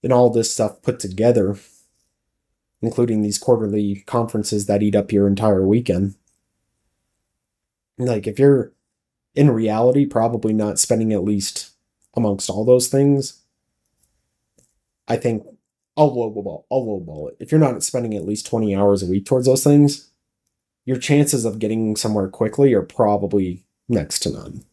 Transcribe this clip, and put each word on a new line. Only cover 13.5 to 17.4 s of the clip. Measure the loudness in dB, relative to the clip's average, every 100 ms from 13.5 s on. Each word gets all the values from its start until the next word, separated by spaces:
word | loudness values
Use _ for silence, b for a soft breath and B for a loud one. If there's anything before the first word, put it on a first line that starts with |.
| _ _ _ _ _ _ _ _ _ _ _ _ _ _ _ _
I | -4
think | -2 -4 -8 _ _ _ _ 0
I'll | 0
lowball, | 2 -6 -6 -10 -12 _
I'll | -4 -4
lowball | -8 -10 -14 -14
it. | -14